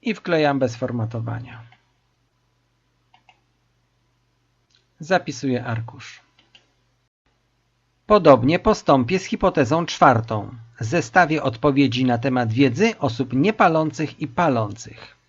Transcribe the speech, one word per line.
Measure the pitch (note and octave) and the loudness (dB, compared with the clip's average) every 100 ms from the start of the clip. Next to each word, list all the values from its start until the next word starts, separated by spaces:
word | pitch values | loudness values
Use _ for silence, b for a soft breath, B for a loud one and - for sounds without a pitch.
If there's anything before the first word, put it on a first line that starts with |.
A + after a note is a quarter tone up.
I | - - | -6 -6
wklejam | - E3 D3+ C#3 | -2 0 2 2
bez | B2+ A#2 | -2 -4
formatowania. | B2+ A#2 A2 A#2 A2+ A2+ - - - _ _ _ _ _ _ _ _ _ _ _ _ _ _ _ _ _ _ _ _ _ _ _ _ _ _ _ _ _ _ _ _ _ | -6 -4 -6 -6 -8 -10 -12 -20 -20 _ _ _ _ _ _ _ _ _ _ _ _ _ _ _ _ _ _ _ _ _ _ _ _ _ _ _ _ _ _ _ _ _
Zapisuję | D#3 F#3 - B2+ C#3 B2 A#2+ | -2 -2 -2 -8 -4 -4 -4
arkusz. | A2+ A#2 - - - _ _ _ _ _ _ _ _ _ _ _ _ _ _ _ _ _ _ - | -6 -8 -14 -20 -20 _ _ _ _ _ _ _ _ _ _ _ _ _ _ _ _ _ _ 0
Podobnie | G#3 D#3 C3 B2 F3 | 4 8 6 6 2
postąpię | A3 G#3 - C#3 A#2+ F#3 | 2 0 2 2 2 -2
z | - | -4
hipotezą | G#3+ F#3+ E3+ A#2 D#3+ E3+ | -2 0 0 0 0 -4
czwartą. | - D#3 A#2 A2+ A2 G#2 - - - | 2 4 4 0 -8 -8 -16 -20 -12
Zestawię | A2+ E3+ D3+ F#3 E3 D#3 | -4 -2 2 2 2 0
odpowiedzi | C3+ A#2 D3 C#3 C3+ A#2+ B2+ | -2 0 0 2 2 2 0
na | A#2+ | 0
temat | C3 B2+ A#2+ | -2 -2 -2
wiedzy | A2 D#3 A#2+ A3+ G#3+ | 2 2 2 -2 0
osób | C#3 - B2 | -4 -4 -4
niepalących | B2+ F3+ A3 G3 D#3+ D#3 D3+ D3+ - | 0 0 2 2 2 -2 -4 -8 -6
i | D3+ | -8
palących. | - E3 B2 G#2+ A2+ - - - _ | -2 0 0 -2 -8 -18 -20 -20 _